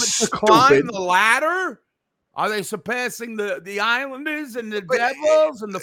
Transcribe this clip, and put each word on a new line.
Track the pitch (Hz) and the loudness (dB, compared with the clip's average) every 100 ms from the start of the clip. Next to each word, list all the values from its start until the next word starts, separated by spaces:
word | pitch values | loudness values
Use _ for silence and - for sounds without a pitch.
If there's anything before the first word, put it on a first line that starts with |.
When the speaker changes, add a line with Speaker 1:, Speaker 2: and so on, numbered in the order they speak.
Speaker 1:
is | 226 - | -2 -2
Speaker 2:
but | 226 | -2
to | - 214 | 0 4
climb | 220 262 | 6 8
Speaker 1:
stupid. | 139 156 | 6 2
Speaker 2:
the | 196 | -4
ladder? | 180 180 220 254 311 359 359 226 _ _ _ _ _ | 0 2 4 2 2 0 -4 -8 _ _ _ _ _
Are | 139 185 | -4 -2
they | 214 | -2
surpassing | 185 208 190 247 247 - 233 214 | -6 -8 -6 -4 -4 -8 -10 -6
the, | 202 175 | -6 -6
the | 175 202 | -6 -2
Islanders | 214 240 277 262 302 302 294 233 | 0 0 -4 -8 -6 -6 -6 -8
and | 226 | -6
the | 208 | -8
Speaker 1:
But, | 180 247 | -2 0
Speaker 2:
Devils | 240 269 302 311 311 247 | 0 0 2 4 4 0
and | 214 | -8
the | 190 | -10